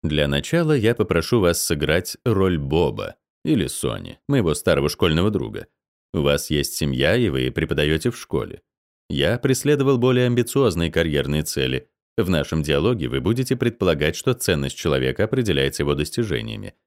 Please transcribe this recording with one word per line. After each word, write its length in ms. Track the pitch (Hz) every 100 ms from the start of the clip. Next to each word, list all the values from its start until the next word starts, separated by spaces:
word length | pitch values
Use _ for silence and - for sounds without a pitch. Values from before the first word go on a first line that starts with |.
Для 260 | 78 76 73
начала 440 | 71 - 170 156
я 220 | 147 107
попрошу 460 | 120 95 82 82 117
вас 220 | 87 85
сыграть 560 | - 80 73 82 - -
роль 340 | 123 98 95 85
Боба 580 | 69 80 76 52 50 - _ _
или 220 | - 139 69
Сони, 520 | - 65 52 50 - -
моего 260 | 139 85
старого 340 | 76 - 69 71
школьного 420 | - 90 78 101
друга. 360 | 69 57 52 - _ _ _ _
У 80 | 87
вас 300 | 71 71 -
есть 240 | 73 71
семья, 420 | - 76 64 71 117
и 120 | 113
вы 200 | 65 64
преподаете 600 | 71 78 71 76 78 123
в 80 | -
школе. 440 | - 67 52 - _ _ _ _ _
Я 300 | 71 73 120
преследовал 600 | 131 127 143 147 135 131
более 280 | 123 123 123
амбициозные 680 | 120 120 135 127 82 85
карьерные 500 | 82 82 71 67 76
цели. 460 | 78 - 64 65 - _ _ -
В 140 | 92
нашем 320 | 85 - 82
диалоге 460 | 73 71 92 117 64
вы 120 | 67
будете 360 | 120 120 127 127
предполагать, 580 | 117 113 92 78 73
что 200 | - -
ценность 420 | 123 - 80 67 -
человека 480 | 85 67 64 65
определяется 580 | 104 131 107 71 69 -
его 120 | 71
достижениями 800 | 71 76 - 110 65 55 55 98 _